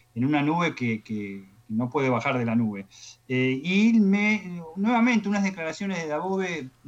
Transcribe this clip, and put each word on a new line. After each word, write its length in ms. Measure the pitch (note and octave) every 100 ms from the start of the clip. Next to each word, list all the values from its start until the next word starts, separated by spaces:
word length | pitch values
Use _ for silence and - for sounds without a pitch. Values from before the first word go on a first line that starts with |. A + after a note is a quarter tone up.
| _ A2+
en 100 | C3
una 160 | D3
nube 320 | D3 E3 E3+
que, 300 | - B2 A2
que 400 | - G#2+ G2+ G2 F#2+ - -
no 200 | A2 B2
puede 180 | D3 C3+
bajar 300 | A#2 C#3 B2+
de 60 | A#2
la 100 | A2+
nube. 320 | A2+ G2+ F#2+ - - - -
Eh, 320 | B2+ C3 C3
y 360 | D#3+ F#3+ A3+ A3+
me, 640 | G3 G3+ G#3 G#3+ F3+ F3 E3 G3
nuevamente, 520 | G#3 A#3+ A#3+ A#3 G3
unas 140 | G#3
declaraciones 560 | G3 F#3 D#3+ D#3+ G3 F3+
de 60 | D#3+
Dabove, 640 | D3+ F#3 F#3+ F#3 E3 B2+ -